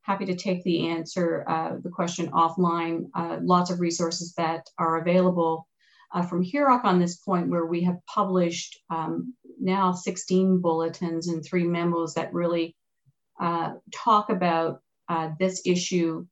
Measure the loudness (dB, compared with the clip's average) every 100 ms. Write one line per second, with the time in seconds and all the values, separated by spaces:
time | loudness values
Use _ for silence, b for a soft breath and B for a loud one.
0 | -2 -4 -2 -2 -2 -2 0 0 0 -4
1 | -6 -2 -2 -2 -2 -4 -4 -8 -10 -4
2 | -4 -2 -2 2 2 2 2 2 -2 -4
3 | -6 -6 -6 -4 2 4 4 0 -2 0
4 | -2 -4 -8 -4 -2 -4 -8 -4 0 0
5 | 4 4 4 4 0 0 -8 _ b b
6 | b -4 -2 0 0 2 4 4 6 4
7 | 2 -2 -2 0 2 0 0 0 0 -2
8 | -4 -2 2 2 2 -2 -10 -16 _ -4
9 | -4 -4 -6 -14 -20 -4 0 2 2 0
10 | -6 -8 0 2 4 4 2 0 -2 -4
11 | -4 -4 -4 -6 -2 0 0 0 0 0
12 | -2 -4 -4 -2 0 0 -2 _ _ _
13 | _ _ _ -6 -2 -2 -4 -8 -16 -4
14 | 4 4 4 0 2 2 0 -4 _ _
15 | -4 -4 -4 -2 -2 0 0 0 2 0
16 | 0 -2 -10